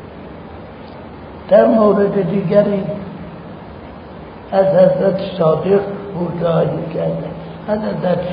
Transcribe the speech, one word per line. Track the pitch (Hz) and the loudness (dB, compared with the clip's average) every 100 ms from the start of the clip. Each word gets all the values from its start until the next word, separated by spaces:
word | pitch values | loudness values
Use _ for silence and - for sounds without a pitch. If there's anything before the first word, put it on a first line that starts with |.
| - - - - - - - - - - - - - - - | -16 -16 -16 -16 -16 -16 -16 -16 -18 -16 -16 -16 -16 -14 4
در | 202 233 | 6 8
مورد | 226 214 196 202 202 175 | 6 6 4 4 2 0
دیگری | 202 165 208 208 202 156 - - - - - - - - - - - - - - - - | 0 2 4 4 2 -2 -6 -10 -12 -14 -16 -16 -16 -16 -16 -16 -16 -16 -16 -16 -16 -2
از | 196 190 | 2 4
حضرت | 185 185 - 196 180 - - | 6 6 6 2 0 -2 2
صادق | 160 156 185 202 - - - 175 | 2 4 4 2 2 -6 -8 -4
بود | 170 170 | -4 0
جایی | 170 160 156 - - | 2 2 2 -2 -6
کرده. | - 165 - - - - - - | -4 -2 -2 -6 -10 -12 -10 -4
از | 214 | -4
حضرت | 214 170 180 175 - | -2 -2 0 0 0